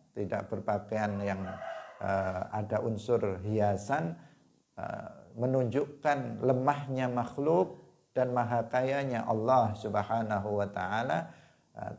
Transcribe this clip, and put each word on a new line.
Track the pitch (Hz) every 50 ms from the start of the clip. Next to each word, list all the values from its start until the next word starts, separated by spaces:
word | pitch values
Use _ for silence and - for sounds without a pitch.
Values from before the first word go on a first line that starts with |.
| _ _
tidak | - - 104 87 113 101 98 -
berpakaian | 113 101 - - 104 101 - - 110 107 107 104 101 101 101
yang, | 101 95 95 95 92 95 - - - - - - - - - -
eh, | 98 98 95 95 95 92 92 - -
ada | - 107 104 107 110 107 -
unsur | 113 110 101 - 123 120 110 107 101 95 90
hiasan, | 92 104 107 107 104 104 98 98 - - 135 156 165 170 165 - - - - _ _ _ _ _ _ _ _
eh, | - - - - - - - - - - - - 113
menunjukkan | 117 131 131 131 127 113 104 139 147 - - - - 151 143 135 127 117 113 - 131
lemahnya | 127 127 127 131 143 143 139 143 131 131 131 131 123
makhluk | 123 123 117 120 - - 139 156 165 180 185 175 - - - - _ _ _ _
dan | - 127 127 123 123
maha | 123 120 107 120 117 113 -
kayanya | - 127 127 131 139 139 139 135 123 113 110
Allah | - 113 110 110 123 131 147 117 107
Subhanahu | 104 104 - 107 101 104 101 - 113 117 113 107 107 98 98 107 104 104
wa | 101 98
taala, | - 92 90 92 104 113 120 135 156 170 165 - - - - - _ _ _ _ -
eh, | - - - -